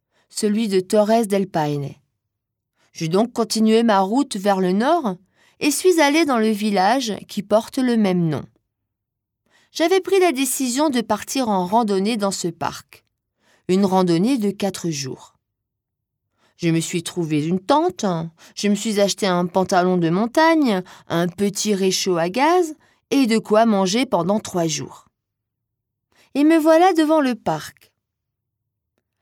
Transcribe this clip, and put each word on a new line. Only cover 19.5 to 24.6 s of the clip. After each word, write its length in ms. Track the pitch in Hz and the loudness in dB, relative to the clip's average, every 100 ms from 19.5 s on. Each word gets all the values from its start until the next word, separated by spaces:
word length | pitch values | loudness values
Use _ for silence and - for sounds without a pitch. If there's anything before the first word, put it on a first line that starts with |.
| 190 185 185 180 185 | -2 0 0 2 0
de 120 | 165 | 0
montagne, 760 | 175 226 277 320 330 277 190 185 - _ | 0 0 2 2 2 2 0 -4 -16 _
un 180 | 170 175 | -2 -2
petit 480 | 170 202 196 214 | -2 -4 -2 -2
réchaud 420 | 196 190 185 - 175 | 0 0 0 -2 -2
à 120 | 170 | -2
gaz 480 | 190 285 359 330 311 _ _ _ | 0 2 2 0 -6 _ _ _
et 160 | 277 254 | 0 2
de 120 | 220 | 2
quoi 280 | - 208 233 | 2 2 4
manger 400 | 202 190 214 254 | 2 0 0 0
pendant 320 | 190 170 214 | -2 0 -2
trois 300 | - 180 | -4 -4